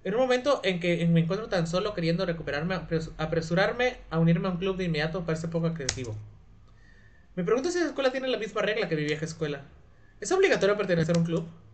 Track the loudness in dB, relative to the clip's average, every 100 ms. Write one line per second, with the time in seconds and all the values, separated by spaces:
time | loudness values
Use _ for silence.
0 | -2 0 2 2 2 0 0 0 0 2
1 | 4 4 4 0 0 0 0 0 -2 -2
2 | 0 0 0 -4 -4 -4 -2 -4 -2 -4
3 | -4 -6 -2 0 0 2 2 2 0 0
4 | -4 2 4 4 2 -2 -2 -2 -2 0
5 | -2 -4 -2 -4 -2 -2 -2 -2 -4 -4
6 | -6 -8 -12 -20 -20 -20 -20 -20 -20 -20
7 | -20 -20 -14 -6 0 0 0 0 -2 0
8 | 0 0 -2 -2 -4 -2 -2 0 -2 -2
9 | -2 -2 -4 -6 -6 -6 -12 -20 -20 -20
10 | -20 -12 -2 2 4 4 4 2 2 2
11 | 2 2 2 0 -4 -14 -20